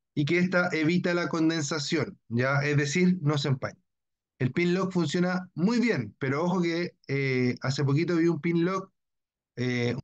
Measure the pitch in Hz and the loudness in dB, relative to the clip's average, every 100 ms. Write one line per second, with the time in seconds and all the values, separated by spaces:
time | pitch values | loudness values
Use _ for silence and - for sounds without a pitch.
0 | _ - 147 175 180 180 175 160 151 180 | _ -4 0 2 2 2 0 0 2 2
1 | 180 175 170 165 160 165 143 160 143 165 | 2 0 0 0 0 0 -2 -4 -2 -2
2 | 123 - - 117 127 143 143 147 143 180 | -4 -8 -6 -2 0 0 2 2 2 2
3 | 180 180 143 151 147 135 104 - _ _ | 2 2 0 0 0 -2 -4 -12 _ _
4 | _ _ _ - 131 175 175 180 185 180 | _ _ _ -4 -2 0 2 2 0 0
5 | 151 180 180 185 - - 185 240 233 165 | 0 0 0 -2 -6 -2 0 2 2 0
6 | 104 - 135 139 175 185 170 170 175 - | -4 -4 -2 0 0 0 0 -2 -4 -8
7 | - 139 135 127 123 117 131 139 135 139 | -6 -2 0 2 0 0 -4 -2 0 0
8 | 170 170 170 156 175 170 175 190 - _ | 0 2 2 0 0 0 0 -2 -8 _
9 | _ _ _ _ _ - 127 123 120 135 | _ _ _ _ _ -6 -2 0 0 -2